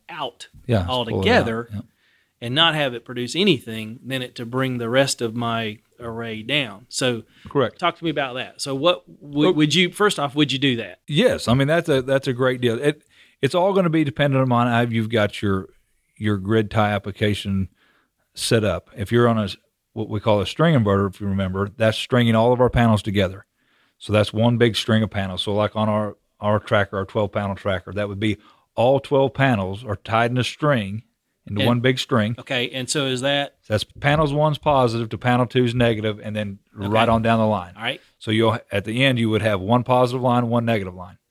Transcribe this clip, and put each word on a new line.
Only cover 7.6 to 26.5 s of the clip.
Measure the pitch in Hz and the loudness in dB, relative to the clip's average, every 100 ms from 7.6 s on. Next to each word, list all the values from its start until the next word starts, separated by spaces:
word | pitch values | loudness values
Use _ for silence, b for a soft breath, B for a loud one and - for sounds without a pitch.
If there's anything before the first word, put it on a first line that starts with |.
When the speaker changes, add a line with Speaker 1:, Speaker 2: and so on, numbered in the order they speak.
| 113 - | -2 -2
Speaker 1:
talk | 170 165 | -4 -2
to | |
me | 170 | -4
about | 151 135 123 | -4 -6 -8
that. | 107 - | -12 -10
So | 139 135 | -8 -2
what | 165 - - - | 0 0 -6 -20
would, | 147 143 160 | -6 0 2
Speaker 2:
Well | |
Speaker 1:
would | 156 151 151 | 4 2 2
you, | 180 | 0
first | - 208 - | 0 0 0
off, | 143 135 | -2 0
would | 143 | 0
you | 135 | 0
do | 139 117 | 0 -2
that? | 101 - - | -6 -14 -4
Speaker 2:
Yes. | 147 233 95 - | 2 2 2 2
I | |
mean, | 131 139 | 2 2
that's | 165 165 | 2 2
a, | 135 | 0
that's | 127 135 135 | 2 0 0
a | |
great | 120 131 127 | 0 0 0
deal. | 123 113 | 0 0
It, | 147 151 _ b b b | -2 -2 _ b b b
it's | 143 180 | -2 2
all | 190 | 2
gonna | 190 175 | 2 2
be | 160 | 2
dependent | 147 - 143 135 | 0 0 2 2
upon | 131 120 120 | 2 2 2
how | 117 | 2
you've | 120 113 110 | 0 0 0
got | 113 104 - | 0 0 0
your, | 104 95 - _ _ _ _ - | 0 0 -4 _ _ _ _ -6
your | 107 101 | -2 -2
grid | 95 110 104 | 2 0 2
tie | 113 104 | 0 0
application | 104 104 - 107 101 101 98 90 _ _ _ _ _ _ - | 0 -4 -2 0 0 -2 -2 -2 _ _ _ _ _ _ -8
set | - 117 | 0 2
up. | 104 85 - - | 2 -2 -6 -10
If | 98 | 0
you're | 120 120 | 4 4
on | 110 | 2
a | 101 | -2
s-, | - _ _ _ | -6 _ _ _
what | 110 107 | -10 -6
we | 107 | -2
call | 117 104 | 2 2
a | 95 | 0
string | - 165 147 | 0 4 4
inverter, | 101 98 98 | 4 2 0
if | - | -2
you | 101 | -4
remember, | 98 95 95 101 - | -2 -2 -2 -4 0
that's | 110 - | 0 0
stringing | - 123 117 113 | 0 2 4 4
all | 117 | 4
of | 123 | 4
our | 127 | 2
panels | 123 117 107 | 4 4 2
together. | 110 101 90 92 - _ _ _ _ _ | 2 0 0 -4 -18 _ _ _ _ _
So | - | 0
that's | 104 104 | 0 2
one | 107 117 120 | 0 2 4
big | 120 104 | 2 2
string | - 110 | 0 0
of | 107 | 0
panels. | 104 95 92 | -4 -6 -6
So | - | -4
like | 104 107 107 | -2 -2 -2
on | 107 | -2
our, | 107 104 - _ - | -2 -4 -10 _ -6
our | 104 | -2